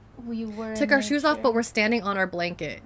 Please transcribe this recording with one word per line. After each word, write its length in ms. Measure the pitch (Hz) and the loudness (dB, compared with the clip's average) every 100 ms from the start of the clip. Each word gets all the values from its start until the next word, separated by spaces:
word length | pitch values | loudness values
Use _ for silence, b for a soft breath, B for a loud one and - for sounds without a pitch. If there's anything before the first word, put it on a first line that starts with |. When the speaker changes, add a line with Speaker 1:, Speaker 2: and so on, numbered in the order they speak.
| - - 233 | -20 -14 -8
Speaker 1:
we 180 | 226 | -6
were 300 | 226 208 220 | -6 -8 -8
Speaker 2:
Took 140 | 214 285 | -2 2
Speaker 1:
in 60 | |
Speaker 2:
our 80 | 277 | 2
shoes 220 | 214 285 | 2 2
off, 120 | 302 302 | 2 2
Speaker 1:
nature. 60 | |
Speaker 2:
but 100 | 247 | 2
we're 80 | 226 | 2
standing 400 | 240 226 214 233 | 0 0 2 2
on 140 | 196 196 | 0 0
our 80 | 185 | 0
blanket, 560 | 175 175 175 151 98 | 0 -2 -2 -8 -8